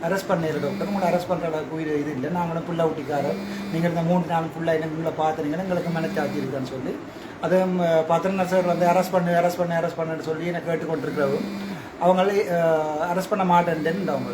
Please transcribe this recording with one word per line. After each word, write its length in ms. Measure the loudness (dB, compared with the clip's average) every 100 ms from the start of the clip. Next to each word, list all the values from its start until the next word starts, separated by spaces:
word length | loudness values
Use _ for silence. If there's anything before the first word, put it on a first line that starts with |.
அரெஸ்ட் 240 | 0 -2 0
பண்ண 180 | 0 2
இயல 140 | 0
டாக்டர், 280 | -2 -2 -2
உங்களை 260 | 0 2
அரெஸ்ட் 140 | 2 0
பண்ற 200 | -2 -2
அளவுக்கு 340 | -2 -4 -4
இது, 180 | -2 0
இது 120 | -2
இல்லை. 180 | -2 -2
நாங்களும் 340 | -2 -2 -4
புள்ள 200 | -4 0
ஊட்டிக்காரர், 560 | 0 0 -2 -2 -2 -2 -6 -8 -4
நீங்க 140 | 0 0
இந்த 140 | 2
மூணு 240 | 2 2 2
நாள் 140 | 0
ஃபுல்லா 300 | -2 -4 0
என்ன 140 | 0 0
உங்களை 260 | -4 -4 0
பார்த்தீங்கன்னா 400 | 0 0 -2 -4
எங்களுக்கு 300 | -2 -2 0
மனச்சாட்சி 480 | -2 -2 -2 -2 -2
இருக்குன்னு" 300 | -4 -4 -6
சொல்லி, 260 | -6 -6 -8 -10 -14 -16 -6
அது, 240 | 2 2 2
ம், 140 | 2 4 4 4
பத்திரனா 360 | 2 2 0 2
சார் 200 | 2 2
வந்து, 220 | 4 4
"அரெஸ்ட் 240 | 4 4
பண்ணு, 200 | 2 4
அரெஸ்ட் 260 | 4 2 2
பண்ணு, 160 | 0
அரெஸ்ட் 260 | 0 -2 -2
பண்ணுன்னு" 200 | -4 -4
சொல்லி 260 | -4 -4 -2
என்னை 160 | -4
கேட்டுக்கொண்டிருக்கிறவும் 880 | -2 -2 -2 -2 -2 0 0 0 -2 -6 -8 -8 -10 0
அவங்களே, 340 | 4 4 4 2 2
அஹ், 520 | 2 4 2 2 -2
அரெஸ்ட் 280 | 0 -2 0
பண்ண 140 | 0
மாட்டேன்டேன்னு 640 | 4 4 4 0 0 -2 0
அவங்க. 240 | -2 -2